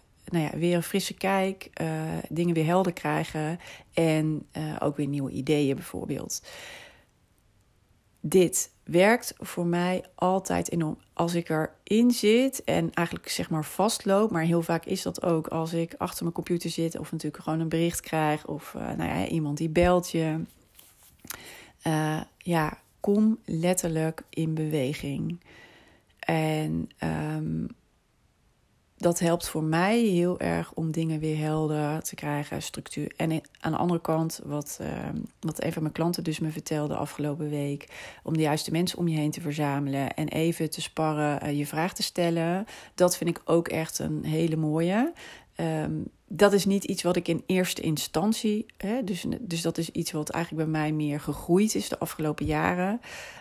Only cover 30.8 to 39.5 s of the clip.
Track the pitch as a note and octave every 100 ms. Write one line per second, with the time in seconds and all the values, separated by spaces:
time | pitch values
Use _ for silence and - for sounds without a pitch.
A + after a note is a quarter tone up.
30.8 | D#3+ D#3+ D#3+ D#3 D#3 D#3 D3+ D#3 D#3 D3+
31.8 | D3 D#3 - - D3 D3 D3 - D#3+ -
32.8 | C#3+ - D3 - E3 D#3+ - - D#3+ D#3
33.8 | E3+ E3+ - D#3+ D#3+ - - D3 D3 -
34.8 | - - - - - _ E3 - - D#3+
35.8 | D#3 - E3 F3 E3+ D#3 D#3 D#3 - D3+
36.8 | D3 D#3+ - - D3 D3 D3+ D3 C#3+ C#3+
37.8 | - - - - - D#3+ D#3 D3+ - D#3+
38.8 | F3+ - F3 D#3 D3+ D3+ E3+